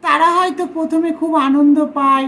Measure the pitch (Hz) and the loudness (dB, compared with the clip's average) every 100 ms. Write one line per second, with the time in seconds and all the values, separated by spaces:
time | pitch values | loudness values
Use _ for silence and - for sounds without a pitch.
0 | 339 294 330 349 370 - 359 320 320 320 | 0 0 2 2 -2 -2 -6 -6 -4 -2
1 | 339 320 320 320 269 277 294 285 294 285 | -2 -2 -2 0 0 2 4 2 0 -2
2 | 277 269 | 0 0